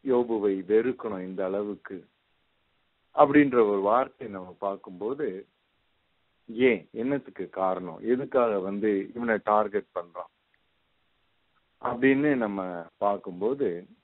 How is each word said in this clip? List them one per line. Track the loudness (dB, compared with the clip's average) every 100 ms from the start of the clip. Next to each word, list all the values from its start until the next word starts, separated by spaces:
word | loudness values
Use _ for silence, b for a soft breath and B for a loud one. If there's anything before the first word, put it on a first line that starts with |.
| 2
யோபுவை | 2 2 0 0 -2
வெறுக்கணும் | 2 2 2 -4 -8 -8
இந்த | -8 -6 -4
அளவுக்கு | -4 -6 -10 -12 -16 -16 _ _ _ _ _ _ _ _ _ _ 4
அப்படின்ற | 6 8 6
ஒரு | 4 4 4
வார்த்தை | 4 2 0 _ -12
நம்ம | -12 -14 -8
பார்க்கும்போது, | -6 -6 -12 -8 -8 -6 -6 -8 -16 _ _ _ _ _ _ _ _ _ -14
ஏன், | 2 2 2 -4
என்னத்துக்கு | -8 -4 -4 -6 -12 -10
காரணம், | -2 -2 -2 -8 -8
எதுக்காக | -2 -2 0 0 2 0
வந்து | -4 -2 0 0 -4 -6
இவனை | -2 -2
target | 2 2 2 -4 -6 -12
பண்றான் | -12 -16 -16 _ _ _ _ _ _ _ _ _ _ _ _ _ _ _
அப்படின்னு | -8 2 4 4 2 2
நம்ம | 0 -2 -6 -8 -12 _
பார்க்கும்போது | -2 -2 -6 -4 -2 0 -2 -4 -12 _